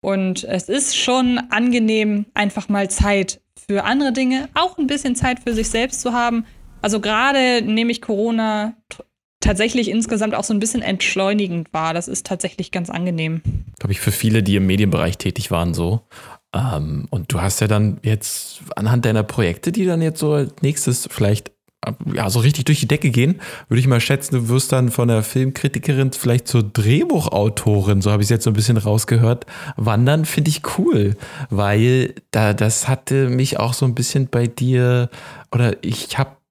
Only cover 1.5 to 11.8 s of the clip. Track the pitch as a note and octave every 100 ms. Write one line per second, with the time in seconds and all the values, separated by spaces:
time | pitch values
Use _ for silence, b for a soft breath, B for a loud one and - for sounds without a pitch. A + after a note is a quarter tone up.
1.5 | G#3+ B3 A#3+ A3 A3 G#3+ G#3 G#3 - G#3
2.5 | G#3 - G3+ G3 - G#3 G3+ F#3+ - _
3.5 | - - G3+ G3+ B3+ C#4+ B3 C4 C4 C#4
4.5 | - F4+ F#4 C#4 D4 C#4+ B3 C4 B3 -
5.5 | A3 G#3 A3+ B3+ - B3 A#3+ A#3+ A#3 A3+
6.5 | B B - G#3 G#3+ G3 G#3+ C4+ C#4 B3+
7.5 | A#3+ A3 A3 A#3 A#3 - G#3 A3+ A3+ A3
8.5 | G#3+ G#3+ A#3 _ - - _ _ _ -
9.5 | F#3+ A3+ B3+ A3 A3+ A3 A3 A3 - -
10.5 | G#3+ A3 B3 - F#3+ - - G3 G#3 G3+
11.5 | E3+ D#3+ D#3+